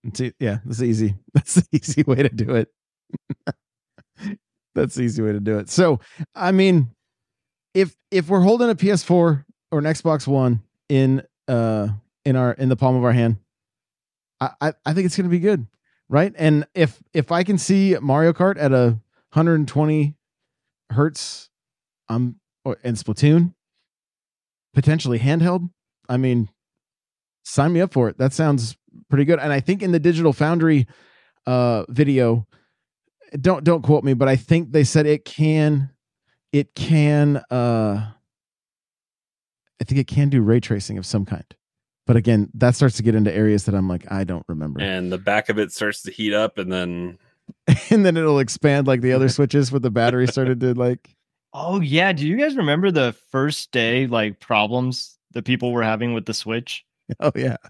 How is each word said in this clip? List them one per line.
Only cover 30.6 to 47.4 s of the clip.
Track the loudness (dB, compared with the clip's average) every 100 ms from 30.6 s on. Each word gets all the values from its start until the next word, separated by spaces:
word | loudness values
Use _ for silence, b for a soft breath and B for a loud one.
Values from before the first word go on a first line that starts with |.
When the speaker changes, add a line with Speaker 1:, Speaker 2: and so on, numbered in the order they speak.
| 2 2 0 b b b b b -4
Speaker 1:
uh, | 0 0 -2 -4
video, | -2 2 2 2 0 -4 _ _ _ _ _ _ _ _ -2
don't, | 0 2
don't | 2 2
quote | 2 2
me, | 2 0
but | 2
I | 0
think | 2 0 2
they | 2
said | 2 2 2
it | 0
can, | -4 -2 0 2 2 0 -2 _ _ _ _ _ _
it | -2 -2
can, | -8 0 2 4 2 2 0 -4
uh, | -2 0 0 0 -4 -8 -14 _ _ _ _ _ _ _ _ _ _ _ _ _ _ _ _
I |
think | -2 -2
it | 0
can | 0 2
do | 2
ray | 4 2
tracing | 0 -6 -6 -10
of | -4
some | -4 -4
kind. | -8 -12 -20 _ _ _ _ 0
But | 2
again, | 4 2 0 0
that | 0 4
starts | 2 2
to |
get | 0 2
into | 0
areas | 2 2 2 0
that | -2
I'm | -2
like, | -6 -8
"I | -8
don't | -6 -8 -8
remember." | -8 -8 -6
Speaker 2:
And | -6 -6 -6
the | -4
back | -2 -2 0
of | -2
it | -2
starts | -4 -6 -6
to | -14
heat | -6 -2
up | 0 -2 -4
and | -6
then | -4 -4 -6 -10 -14 _ _